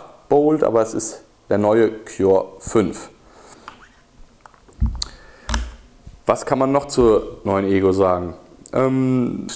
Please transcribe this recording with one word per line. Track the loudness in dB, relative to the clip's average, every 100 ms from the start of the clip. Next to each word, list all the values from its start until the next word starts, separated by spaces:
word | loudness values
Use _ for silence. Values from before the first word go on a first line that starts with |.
| -20 -12 0
Bolt, | 2 2 2
aber | 2 2
es | 0
ist | -4 -8 -12 -20 _ -4
der | 0
neue | 2 4 2
Cure | -2 -12 -2 2 2 0 -10
fünf. | -2 0 0 -4 -14 -20 _ -20 -20 -20 -20 -20 -20 _ _ -20 -20 _ -20 _ _ -6 -4 -4 -12 -14 -20 -20 -6 -6 -6 -16 -20 _ -20 -8 -2
Was | -2 0
kann | 0
man | 2
noch | 0 0
zur | 2 4 4 0 -8
neuen | -4 -2 0
Ego | 2 2
sagen? | 2 2 2 -4 -12 -20 -20 -8
Ähm, | -2 0 0 0 0 -2 -4 -10